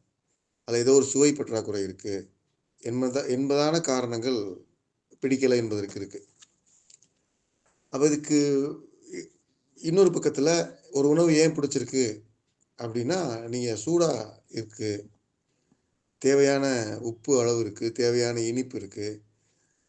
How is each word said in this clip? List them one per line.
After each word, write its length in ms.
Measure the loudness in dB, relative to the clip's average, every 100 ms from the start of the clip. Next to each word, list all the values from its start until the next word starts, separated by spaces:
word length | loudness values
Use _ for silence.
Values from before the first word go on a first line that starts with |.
| _ _ _ _ _ _ -4
அதுல 180 | 0
ஏதோ 80 | 6
ஒரு 140 | 6 4
சுவை 280 | 4 2
பற்றாக்குறை 500 | 2 -4 -4 -4 -6
இருக்கு 480 | -6 -8 -8 -8 -10 _ _ _ _ _
என்பத-, 500 | -8 -4 -2 -2 -2
என்பதான 540 | -2 0 0 2 0
காரணங்கள் 840 | 0 -2 -2 -4 -4 -4 -6 -12 -18 _ _ _ _ _
பிடிக்கல 340 | -2 2 2 2
என்பதற்கு 440 | 0 -4 -6 -10
இருக்கு. 280 | -12 -14 -20 _ -20 _ _ _ _ _ _ _ _ _ _ _ _ _ _
அப்ப 160 | 0 2
இதுக்கு 640 | 2 2 2 4 2 0 -6 -16 _ -16 -16 -16 _ _ _ _ -10
இன்னொரு 260 | 0 4 4
பக்கத்துல 400 | 4 0 0 2 2 -2 -10 -6
ஒரு 160 | 0 2
உணவு 240 | 4 4 4
ஏன் 180 | 4
பிடிச்சிருக்கு 520 | 2 -2 -2 -2 -2 -2 -4 -16 _ _ _ _ -12
அப்படின்னா, 400 | -8 -4 -2 -2 -4 -6 -8
நீங்க 240 | -6 -4 -4
சூடா 360 | -2 0 2 -2 -8 -16 _
இருக்கு, 440 | -12 -12 -8 -6 -6 -10 _ _ _ _ _ _ _ _ _ _ _
தேவையான 440 | 2 4 4 4 0 0 -4 -6
உப்பு 380 | -8 -8 0 2
அளவு 200 | 2 0
இருக்கு, 320 | -2 -4 -6
தேவையான 460 | 0 0 2 0 -2
இனிப்பு 360 | -2 -4 -6 -10
இருக்கு, 300 | -12 -10 -10 -12 _ _ _ _ _ _